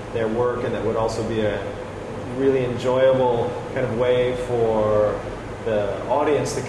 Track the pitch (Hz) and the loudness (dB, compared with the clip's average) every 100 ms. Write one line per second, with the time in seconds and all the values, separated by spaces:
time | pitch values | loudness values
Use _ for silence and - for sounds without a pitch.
0 | - 117 110 113 123 120 117 104 104 110 | -6 -4 -2 0 0 0 -2 -2 -2 0
1 | 113 113 107 110 107 101 101 - - - | 0 -2 -2 0 0 -2 -4 -8 -10 -10
2 | - - - 123 135 135 123 117 127 127 | -10 -10 -6 0 2 2 0 -2 0 4
3 | 131 131 127 117 110 - - 127 123 113 | 6 6 4 2 0 -4 -6 -4 -2 0
4 | 123 123 123 123 123 120 113 110 107 107 | 2 4 2 -2 -2 0 2 2 4 4
5 | 104 101 - - - - 110 107 98 98 | 2 0 -6 -8 -10 -8 -2 0 0 -2
6 | 104 135 151 135 - - | -2 0 2 2 0 -4